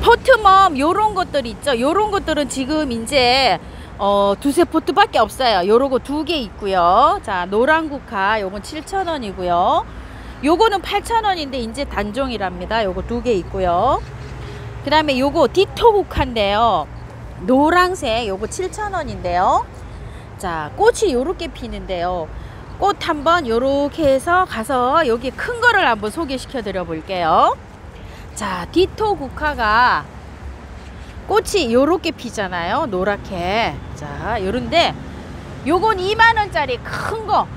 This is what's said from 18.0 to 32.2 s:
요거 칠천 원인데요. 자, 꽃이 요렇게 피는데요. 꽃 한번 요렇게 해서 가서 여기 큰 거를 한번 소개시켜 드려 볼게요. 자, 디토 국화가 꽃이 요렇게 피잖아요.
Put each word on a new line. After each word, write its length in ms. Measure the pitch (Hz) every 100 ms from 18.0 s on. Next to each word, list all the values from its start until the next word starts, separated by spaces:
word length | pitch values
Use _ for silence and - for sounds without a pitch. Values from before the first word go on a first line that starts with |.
| 269 220 233
요거 200 | 190 220
칠천 460 | - 370 - 415
원인데요. 720 | 381 277 196 180 175 202 330 480 - - - - - - -
자, 340 | 190 165 147 -
꽃이 380 | 427 480 415
요렇게 340 | 247 269 370 330
피는데요. 800 | - 240 208 185 180 175 180 156 - - - - -
꽃 280 | 392 392 -
한번 400 | 311 285 349 262
요렇게 580 | 226 269 277 285 - 302
해서 380 | 269 302 359 370
가서 640 | 233 220 262 247 302 302
여기 240 | 226 254
큰 300 | - - 480
거를 260 | 480 415 311
한번 240 | 220 214
소개시켜 500 | 262 311 269 - 269
드려 220 | 208 185
볼게요. 720 | 170 160 156 185 165 185 302 508 - - - - - - - -
자, 300 | 202 185 175
디토 440 | 320 359 - 427 381
국화가 880 | 269 - 302 269 220 220 247 170 147 - - - - - - - - - - - -
꽃이 440 | 403 - 403 262
요렇게 400 | 240 285 349 339
피잖아요. 760 | -